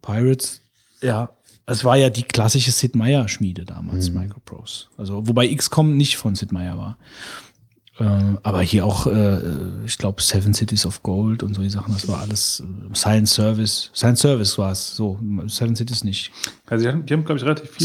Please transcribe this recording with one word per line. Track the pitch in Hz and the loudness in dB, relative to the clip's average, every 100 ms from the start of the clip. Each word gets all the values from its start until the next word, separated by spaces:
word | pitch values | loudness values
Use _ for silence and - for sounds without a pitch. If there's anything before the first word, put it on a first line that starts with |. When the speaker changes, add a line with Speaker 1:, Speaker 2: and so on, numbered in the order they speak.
Speaker 1:
Pirates, | - 107 127 131 - - _ _ _ _ | -6 0 2 2 -2 -10 _ _ _ _
ja. | 127 110 120 _ _ _ | -2 -2 -4 _ _ _
Es | - 117 | -6 0
war | 127 135 | 4 6
ja | 131 | 4
die | 117 | 2
klassische | 120 - 110 123 120 | -2 0 2 2 2
Sid | 117 123 117 | 2 0 2
Meier | 113 139 107 | 2 2 0
Schmiede | - 101 90 | -2 -4 -4
damals, | 92 85 85 92 90 | -10 -10 -6 -2 -2
Speaker 2:
Mhm. | 90 | -2
Speaker 1:
Microprose. | 95 104 - - - - - - | -6 -10 -16 -18 -14 -16 -16 -12
Also, | 98 101 110 | -8 -4 0
wobei | 117 123 | 4 2
X | 143 - | 2 0
com | - 156 143 | 4 4 4
nicht | 143 - | 2 0
von | 110 | -2
Sid | 95 98 | -2 -4
Meier | 90 90 87 | -6 -6 -6
war. | 98 110 - - - - - _ _ _ _ - | -8 -12 -18 -20 -18 -18 -20 _ _ _ _ -2
Äh, | 110 101 101 98 | 2 4 2 0
aber | - 95 | 0 0
hier | 90 107 | 2 4
auch, | 98 95 - | 4 2 2
äh, | 107 101 98 87 71 90 98 | 4 4 2 0 -4 -6 -8
ich | 110 - | -6 -4
glaub, | 98 98 | -4 -2
Seven | - 101 101 | 0 2 2
Cities | 101 104 107 - | 2 2 0 -2
of | - | -4
Gold | - 95 110 113 | -2 0 0 0
und | 101 | -2
solche | 98 98 | -2 -2
Sachen, | 98 98 | -2 -2
das | 101 - | -2 -2
war | 98 | -4
alles, | 104 104 - - - | -4 -4 -2 -4 -8
äh, | 95 98 107 | -12 -6 -2
Silent | 107 110 104 | 4 4 4
Service. | - 107 110 110 - - | 4 2 2 0 -2 -6
Silent | - 117 120 | 0 2 4
Service | 143 131 101 - | 4 4 0 0
war's, | 98 95 - - | -2 -2 -6 -4
so, | 107 95 110 101 107 | -4 -4 -4 -4 -4
Seven | - 117 113 | -2 -2 0
Cities | 117 117 | -2 -4
nicht. | 107 92 - - - - - | -4 -4 -8 -10 -12 -12 -4
Speaker 3:
Also | 113 | 0
die | 117 | 0
haben, | 147 143 | 0 0
die | |
haben, | 160 | -2
glaub | 156 147 | 0 -2
ich, | |
relativ | 135 151 - | 0 -2 -4
viel | - | -2